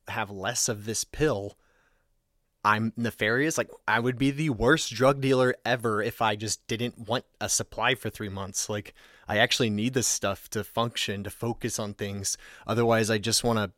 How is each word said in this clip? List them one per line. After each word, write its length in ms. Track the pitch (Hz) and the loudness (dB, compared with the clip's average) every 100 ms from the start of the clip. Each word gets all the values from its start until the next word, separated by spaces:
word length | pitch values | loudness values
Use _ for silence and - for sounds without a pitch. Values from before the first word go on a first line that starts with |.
| - | -8
have 200 | 110 101 | -6 -6
less 400 | 98 98 117 - | -6 -4 -2 -2
of 160 | 104 107 | -2 -4
this 200 | 107 - | -6 -6
pill, 520 | - 151 101 101 - _ _ _ _ _ _ _ _ _ _ 104 | 0 0 0 -4 -12 _ _ _ _ _ _ _ _ _ _ 2
I'm 260 | 107 110 - | 4 2 -2
nefarious?" 600 | 117 - 107 123 156 - | -4 0 2 2 0 -2
Like, 120 | - - - | -6 -6 0
I 140 | 110 | 2
would 160 | 123 123 | 2 2
be 140 | 139 | 0
the 180 | 139 156 | 2 -2
worst 440 | 104 117 156 - | 2 4 4 2
drug 280 | 113 131 139 | 4 4 4
dealer 340 | 135 127 127 - | 2 4 4 2
ever 380 | 110 123 113 107 | 0 0 0 0
if 200 | 110 - | -2 0
I 140 | 113 104 | 0 0
just 320 | 107 - - | -4 -6 -4
didn't 400 | 110 120 - 107 | -4 -4 -6 -4
want 160 | 123 - _ | -4 -4 _
a 80 | 110 | -4
supply 480 | - 110 - 117 131 | -2 -4 -2 0 0
for 140 | 110 | -4
three 200 | - 104 | -6 -8
months. 380 | 98 95 - - | -6 -6 -6 -4
Like, 260 | 104 - - - - - | -6 -8 -18 -20 -18 -2
I 120 | 104 | 2
actually 320 | 123 - 117 | 2 2 0
need 240 | 104 120 | 0 0
this 140 | 127 113 | 0 0
stuff 420 | - 101 95 - | 0 -2 -4 -6
to 160 | 107 98 | -6 -4
function, 580 | 113 117 - - 101 | -2 -2 -2 -4 -4
to 60 | 98 | -8
focus 500 | - 117 113 117 - | -6 -6 -4 -6 -6
on 140 | 104 | -8
things. 440 | 101 101 98 98 - - - - | -6 -8 -6 -6 -6 -10 -14 -2
Otherwise, 420 | 110 117 113 107 | 2 4 4 4
I 100 | 110 | 0
just 220 | 107 - | 0 0
wanna 300 | 120 113 98 | 2 0 0